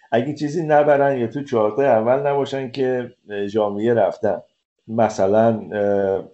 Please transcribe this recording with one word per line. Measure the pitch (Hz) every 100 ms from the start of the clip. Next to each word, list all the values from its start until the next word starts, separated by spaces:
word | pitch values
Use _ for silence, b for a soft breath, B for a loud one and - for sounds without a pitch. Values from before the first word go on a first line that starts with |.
| b
اگه | 117 135
چیزی | 143 151 156
نبرن | 156 151 147 139 139 139
یا | 117
تو | 147
چهارتای | 139 117 107 107 139
اول | 113 110 135 143
نباشن | 143 135 135 131
که، | 120 127 127 120 - -
اه، | 101 101
ژانویه | 107 104 101 113
رفتن. | 117 95 - 104 - - _ _ _ -
مثلاً، | 113 110 - 95 107 113 110 98
اه، | 104 101 101 98 95 80